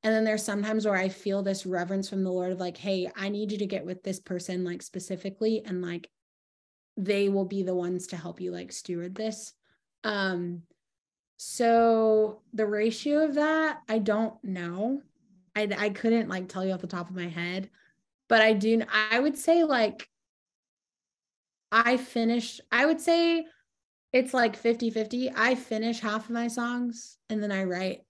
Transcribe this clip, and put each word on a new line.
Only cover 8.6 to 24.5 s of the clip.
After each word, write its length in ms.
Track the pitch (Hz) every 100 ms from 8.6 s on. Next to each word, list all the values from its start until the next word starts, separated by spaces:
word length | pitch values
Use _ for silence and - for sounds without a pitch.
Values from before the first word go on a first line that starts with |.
| 180
steward 420 | - - 175 175 190
this." 380 | 220 214 - _ _ _ _ _
Um, 600 | 220 208 190 180 175 175 - _ _ _ _ _ _ _
so 1040 | - - 233 233 233 226 220 220 214 214 _
the 120 | 220 214
ratio 580 | 208 220 220 294 294
of 100 | 311 285
that, 460 | 302 320 311 302 -
I 100 | 220
don't 420 | 202 214 220 -
know. 580 | 208 185 170 175 226 277 - _ _ _ _ 208
I, 120 | 208 196
I 120 | 208
couldn't, 380 | 202 226 226 226
like, 200 | 185 185
tell 160 | 185 190
you 60 |
off 80 | 180
the 40 | 180
top 220 | 180 175
of 60 | 185
my 120 | 175
head, 420 | 170 175 185 190 _ _ _ _ _ _
but 140 | 226
I 120 | 220
do, 280 | 208 214 226 -
I 300 | 208 214 233
would 180 | 294 277
say, 260 | - 339
like, 460 | 320 254 214 - - _ _ _ _ _ _ _ _ _ _ _ _ _ _ _ _
I 240 | 220 233 247
finished, 640 | 254 240 226 240 226 - -
I 160 | 233 285
would 140 | 320
say 460 | 339 339 339 330 320 _ _ _ _ _ _
it's, 220 | 254 254
like, 220 | 254 233